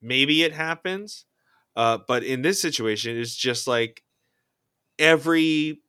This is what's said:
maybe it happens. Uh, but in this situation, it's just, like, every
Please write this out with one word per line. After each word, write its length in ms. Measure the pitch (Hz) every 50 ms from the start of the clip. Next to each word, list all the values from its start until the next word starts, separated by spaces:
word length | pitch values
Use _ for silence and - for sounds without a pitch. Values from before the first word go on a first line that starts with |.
maybe 400 | 113 120 127 135 139 147 151 156
it 100 | 165 156
happens. 760 | 156 156 160 160 165 160 - 180 190 202 208 208 - - - _ _ _ _ _ _ _ _ _ -
Uh, 220 | 117 117 117 113 98 - -
but 160 | 123 120 -
in 180 | 127 131 127
this 180 | 135 175 196 -
situation, 560 | - 160 143 - 110 110 107 104 110 113 117 117
it's 180 | 117 117 -
just, 300 | - - 127 120 117 - 131
like, 360 | 120 117 117 113 - - _ _ _ _ _ _ _ _ _ _ _ _ _ _ _ _ _ _ _ -
every 840 | 156 160 165 147 139 165 165 160 160 160 156 151 151 156 151 - _